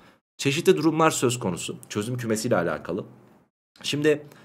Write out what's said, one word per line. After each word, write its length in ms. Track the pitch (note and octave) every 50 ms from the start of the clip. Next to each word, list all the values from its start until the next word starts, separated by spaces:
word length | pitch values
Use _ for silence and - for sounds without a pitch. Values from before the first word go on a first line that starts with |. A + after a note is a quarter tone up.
| - - - _ _ _ _ -
çeşitli 380 | - C#3 C#3 E3 F3 F#3+ F3+
durumlar 340 | D3+ D3 E3 D3+ D#3 E3 -
söz 280 | - - C#3+ A#2+ A#2+ -
konusu. 380 | - F#2+ F2 D#2 - - - - - -
Çözüm 280 | - G#2+ G2+ A#2 B2+
kümesiyle 400 | A#2+ A#2+ A2 A2 G#2+ - A#2+ A2
alakalı. 480 | F#2 E2+ E2+ D#2 D2 - - E2+ G#2 - - - - - - - _ _ _ _ _ _ _ _ - -
Şimdi 440 | - - C#3+ D3+ D#3 D3 D3 - - - - -